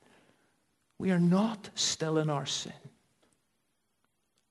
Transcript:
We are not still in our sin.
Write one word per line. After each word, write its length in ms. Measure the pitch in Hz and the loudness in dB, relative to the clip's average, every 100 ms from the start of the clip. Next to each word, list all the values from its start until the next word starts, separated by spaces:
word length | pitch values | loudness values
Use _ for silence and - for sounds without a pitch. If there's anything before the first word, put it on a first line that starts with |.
| _ - _ _ _ _ _ _ _ - | _ -20 _ _ _ _ _ _ _ -4
We 120 | 190 | 0
are 80 | 180 | 4
not 520 | 175 190 226 220 - | 4 4 2 -2 -10
still 460 | - - - 160 156 | -4 -4 -2 0 0
in 100 | 156 | 0
our 160 | 143 143 | -2 -4
sin. 260 | - - - - - _ _ _ _ _ _ _ _ _ _ _ _ _ _ _ | -8 -8 -14 -20 -20 _ _ _ _ _ _ _ _ _ _ _ _ _ _ _